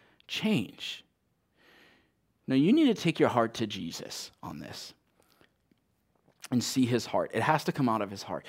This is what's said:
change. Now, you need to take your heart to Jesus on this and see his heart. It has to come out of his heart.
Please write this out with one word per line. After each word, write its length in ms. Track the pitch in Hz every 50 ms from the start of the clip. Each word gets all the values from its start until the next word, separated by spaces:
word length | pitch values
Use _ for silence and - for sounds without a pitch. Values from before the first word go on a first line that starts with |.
| _ _ _ _ _ -
change. 720 | - - - 214 214 143 98 - - - - - - - - _ _ _ _ _ _ _ _ _ _ _ _ _ _ - - _ _ _ _ _ _ _ _ _ _ _ _ -
Now, 80 | 131
you 160 | 135 143 175
need 140 | 240 320 320
to 80 | 269 214
take 260 | - - 170 151 -
your 80 | 156 120
heart 280 | 104 120 113 113 -
to 120 | - 120 107
Jesus 640 | 101 92 90 82 78 - - - - - - - - _
on 180 | - 90 82 76
this 340 | 78 - - - - - - _ _ _ _ _ _ _ _ _ _ _ _ _ _ _ _ _ _ _ _ _ _ _ _ _ _ _ _ _ - -
and 140 | 131 123 113
see 220 | - - 135 131
his 220 | 117 123 117 - -
heart. 240 | - 98 85 - -
It 100 | 113 117
has 220 | 139 156 - -
to 80 | - 175
come 160 | - 139 120
out 120 | 110 110
of 80 | 104 98
his 140 | 101 98 -
heart. 220 | - 92 69 -